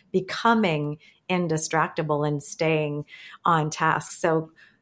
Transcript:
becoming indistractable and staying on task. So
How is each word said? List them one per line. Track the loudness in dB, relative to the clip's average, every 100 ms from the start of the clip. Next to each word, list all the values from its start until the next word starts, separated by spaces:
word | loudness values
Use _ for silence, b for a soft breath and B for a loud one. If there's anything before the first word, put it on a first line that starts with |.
| _
becoming | -4 -4 -2 2 4 2 0 -2 -8 b b -4
indistractable | -2 0 0 0 0 0 -2 -2 0 0
and | -2
staying | -4 -2 0 0 0 -4 -8 B B B
on | 2 2 2
task. | 0 0 0 -2
So | 0 2 2 -2 _ b b